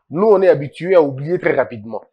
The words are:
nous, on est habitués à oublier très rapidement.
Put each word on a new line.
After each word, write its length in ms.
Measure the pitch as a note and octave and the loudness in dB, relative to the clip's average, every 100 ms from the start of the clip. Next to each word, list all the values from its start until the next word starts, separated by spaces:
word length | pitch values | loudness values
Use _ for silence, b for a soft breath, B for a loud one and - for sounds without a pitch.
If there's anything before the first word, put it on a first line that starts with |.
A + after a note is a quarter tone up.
| _ | _
nous, 180 | D3 A3 | 0 2
on 140 | G3 | 4
est 80 | F#3 | 4
habitués 440 | D3 C#3+ - E3+ F3+ | 2 -2 -10 0 2
à 60 | |
oublier 380 | C#3+ C3 D3 F3 | 2 -4 -6 -4
très 160 | D#3+ C3 | -2 -2
rapidement. 480 | B2 A2+ A2 C3 - | -4 -8 -14 -16 -16